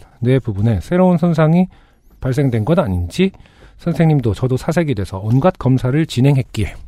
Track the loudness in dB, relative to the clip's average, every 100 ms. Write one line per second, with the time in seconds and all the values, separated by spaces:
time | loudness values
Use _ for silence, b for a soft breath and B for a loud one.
0 | -8 _ 0 0 0 -2 0 0 0 2
1 | 2 2 2 2 2 2 0 b b b
2 | b _ -4 -2 0 0 0 0 0 -2
3 | -4 -2 -2 b b b b b -4 0
4 | 2 2 0 -2 -2 -2 -2 -2 -2 -2
5 | -6 -6 0 2 2 0 0 0 0 -2
6 | -2 2 2 2 -2 -4 -6 -8